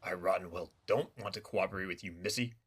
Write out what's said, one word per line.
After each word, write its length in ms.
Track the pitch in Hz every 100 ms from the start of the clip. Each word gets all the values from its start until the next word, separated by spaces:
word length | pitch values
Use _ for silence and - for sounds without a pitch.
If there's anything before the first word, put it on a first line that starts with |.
I 100 | 92
rotten 380 | 90 90 92 92
well 200 | 85 85 _ -
don't 220 | 107 - -
want 140 | 101 98
to 60 |
cooperate 440 | 104 104 95 98 95
with 180 | 87
you, 80 | 95
missy 440 | 85 90 110 120 117